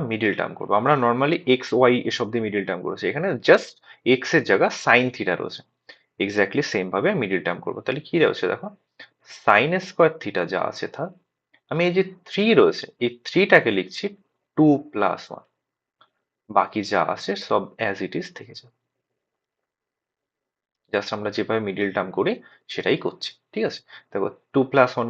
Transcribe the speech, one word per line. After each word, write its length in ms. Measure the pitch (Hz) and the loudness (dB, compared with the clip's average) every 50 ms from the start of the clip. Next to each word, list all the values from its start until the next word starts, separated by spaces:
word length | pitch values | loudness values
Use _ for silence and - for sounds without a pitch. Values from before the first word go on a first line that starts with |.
| 160 117 | 0 -2
মিডল 240 | 113 110 113 104 92 - | -4 -2 0 -2 0 -2
টার্ম 140 | 87 82 82 - | -4 -6 -6 -10
করবো। 140 | 98 95 98 104 | -4 -2 0 0
আমরা 120 | 110 139 151 139 123 | 2 2 2 2 2
normally 320 | 120 117 123 135 147 170 - - - 131 | 0 2 2 0 0 -2 -2 2 2 0
এক্স, 160 | 127 127 - - 120 | 0 2 -2 2 4
ওয়াই 160 | 131 123 123 123 - 113 | 4 4 4 4 0 -4
এসব 180 | - - 120 104 | -4 -4 -6 -4
দিয়ে 120 | 110 117 110 | -4 -4 -4
মিডল 180 | 107 98 104 95 92 | -2 -4 -4 -4 -4
টার্ম 120 | 95 90 92 | -6 -6 -6
করেছি, 200 | - 90 - - 87 | -8 -8 -4 -4 -4
এখানে 160 | - 143 170 196 151 120 - - | -4 -2 -4 -4 -4 -2 6 6
just 280 | 160 214 - - - _ _ - - _ _ 117 131 | 6 6 6 -2 -14 _ _ -20 -20 _ _ 2 2
এক্স 160 | 127 - - - 160 | 2 2 0 0 0
এর 60 | 120 - | 2 4
জায়গা 180 | 101 101 160 196 - - - | 2 4 4 2 0 -2 2
sin 240 | - 113 120 127 127 123 | 4 4 4 4 2 -2
theta 200 | - 104 92 87 85 | -4 -4 -2 -2 -2
রয়েছে, 220 | - - - - - _ _ _ _ _ - _ _ _ _ _ 101 | -4 -8 -10 -12 -16 _ _ _ _ _ -20 _ _ _ _ _ -4
exactly 400 | 98 101 104 98 95 - 127 147 - | -2 2 0 0 2 2 -2 -2 0
সেম 140 | - 107 92 92 95 | -2 -4 -4 -2 -2
ভাবে 140 | 95 123 180 214 175 | 0 0 0 0 0
মিডল 200 | 117 95 95 87 85 87 | -2 0 -2 -2 -2 -4
টার্ম 120 | 90 - - | -6 -4 -6
করবো। 140 | - 90 - - | -8 -10 -6 -6
তাহলে 160 | - 123 147 151 - | -6 -6 -6 -6 -4
কি 80 | - 170 151 | 0 2 2
রয়েছে 220 | 110 - - - 90 | 2 2 0 -2 -2
দেখো, 160 | - - - 202 202 _ _ _ _ _ - - _ _ _ - - - - | -2 -4 -6 -12 -14 _ _ _ _ _ -20 -20 _ _ _ -20 -20 -4 2
sin 280 | - 104 104 123 151 180 185 180 - | 4 4 6 4 2 0 -2 -4 -6
square 260 | - - 175 156 160 - | 2 4 4 4 4 0
theta 220 | - 104 98 92 87 85 95 | -8 -6 -2 -2 -2 -2 -2
যা 80 | 90 - - | -2 -2 -4
আছে 160 | - - - - - | -4 -6 -10 -10 -8
থাক, 140 | - 147 185 180 _ _ _ _ _ _ _ _ _ _ _ | -8 -10 -10 -10 _ _ _ _ _ _ _ _ _ _ _
আমি 100 | 143 160 175 180 | -2 0 0 2
এই 60 | 175 185 | 2 2
যে 60 | 185 185 - - _ - | 0 0 -4 -12 _ -8
থ্রি 160 | - - 202 226 226 147 | -2 0 2 6 6 8
রয়েছে, 260 | 104 82 80 - - - - _ 123 | 6 6 4 0 -8 -14 -6 _ -4
এই 60 | 120 120 - _ - | -4 -4 -6 _ -2
থ্রিটাকে 440 | - 170 196 208 190 165 131 117 104 95 | 2 2 2 4 4 2 2 2 0 -2
লিখছি 280 | 90 - - - - 202 202 - _ _ _ _ _ _ _ - | -2 -4 -8 -10 -10 -10 -10 -12 _ _ _ _ _ _ _ 2
টু 100 | 156 151 147 139 147 - - | 4 4 4 2 0 -6 -4
প্লাস 280 | 107 101 92 87 - - - | -2 0 0 0 -4 -8 -14
ওয়ান, 120 | - - - _ _ _ _ _ _ _ _ _ _ _ _ _ _ _ _ _ _ _ _ _ 104 98 | -18 -18 -18 _ _ _ _ _ _ _ _ _ _ _ _ _ _ _ _ _ _ _ _ _ 0 0
বাকি 240 | 92 - - 107 98 95 | 0 0 -2 -4 -4 0
যা 100 | 107 95 82 82 87 | 0 2 2 2 -2
আছে 180 | - - - 196 202 - - | -4 -4 -6 -6 -6 -2 0
সব 140 | 113 104 98 92 - - 113 104 | 0 0 0 -2 -6 -6 -4 -4
as 80 | 98 - 95 | -4 -4 -8
it 80 | 87 - 87 | -6 -6 -8
is 80 | 87 - - - | -8 -8 -14 -18
থেকে 160 | - 110 113 - | -20 -18 -20 -20
যাবে। 180 | - _ _ _ _ _ _ _ _ _ _ _ _ _ _ _ _ _ _ _ _ _ _ _ _ _ _ _ _ _ _ _ _ _ _ _ _ _ _ _ _ _ _ _ _ _ - | -20 _ _ _ _ _ _ _ _ _ _ _ _ _ _ _ _ _ _ _ _ _ _ _ _ _ _ _ _ _ _ _ _ _ _ _ _ _ _ _ _ _ _ _ _ _ -4
just 160 | 101 101 - - | -2 -2 -2 -6
আমরা 140 | 104 104 104 101 | -6 -6 -4 -4
যেভাবে 260 | - 104 - 113 113 107 101 | -4 -2 0 0 -2 -2 -2
মিডল 220 | 92 98 101 98 95 | -2 -2 -2 -2 0
টার্ম 140 | 101 92 95 90 92 | -2 -4 -2 -2 0
করি 160 | 110 170 233 254 - - _ _ _ _ - | 0 0 0 -4 -8 -18 _ _ _ _ -10
সেটাই 240 | - 90 92 135 160 - | -4 0 0 0 0 -2
করছি, 260 | 90 - - - - - _ _ _ - | -6 -8 -8 -12 -14 -14 _ _ _ -6
ঠিক 100 | 208 220 160 | -4 -4 -4
আছে? 120 | - - - _ - - - _ | -6 -8 -16 _ -20 -20 -20 _
দেখো 160 | - - - - - - _ _ - | -6 -4 -4 -4 -6 -8 _ _ 0
টু 60 | 139 131 131 | 0 0 2
প্লাস 200 | - 139 127 123 - 123 | 4 4 4 4 2 -2
ওয়ান 100 | 117 117 | -4 -4